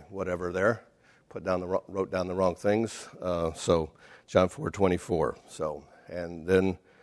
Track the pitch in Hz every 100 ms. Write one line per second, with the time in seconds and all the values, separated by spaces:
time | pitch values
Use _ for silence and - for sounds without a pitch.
0 | - 95 90 87 90 90 101 117 - _
1 | _ _ _ - 90 90 90 95 - 95
2 | 95 92 90 92 92 85 101 107 113 -
3 | - - 90 87 82 80 - 85 78 -
4 | - - - 95 92 - 101 - 95 90
5 | - 85 78 - - - 78 73 - -
6 | - 87 85 85 82 95 95 90 _ _